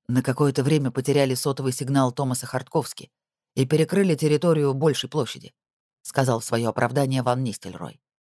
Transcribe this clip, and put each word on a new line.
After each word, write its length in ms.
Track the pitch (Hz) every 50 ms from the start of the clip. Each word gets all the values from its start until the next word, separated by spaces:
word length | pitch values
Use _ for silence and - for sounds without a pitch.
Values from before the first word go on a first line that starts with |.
| _ -
на 140 | 123 127 127
какое-то 400 | - 127 - 151 143 131 - 127
время 280 | 143 156 151 139 127
потеряли 440 | 117 135 131 - 139 143 139 131 127
сотовый 380 | 123 - 147 135 - 135 131 127
сигнал 380 | - 135 127 139 139 131 127 123
Томаса 340 | - 139 131 127 - -
Хартковски 640 | - - 127 127 _ - 165 127 - - - - - _ _ _ _ _ _ _ _ -
и 120 | 127 131
перекрыли 480 | 131 156 156 160 - 180 196 196 185 160
территорию 580 | - 156 151 147 143 - 175 160 156 147 139 135
большей 360 | 135 151 156 139 - - 131
площади", 440 | - 156 120 - - - - - _ _ _ _ _ _ _ _ _ _ -
сказал 380 | - - - 131 127 120 113
в 40 | -
своё 260 | - - 113 120 113
оправдание 520 | - - 117 120 131 143 139 131 135 131 120
ван 220 | 127 123 127 131
Нистельрой. 560 | 117 98 - - 95 90 78 87 - - _ _ _ _ _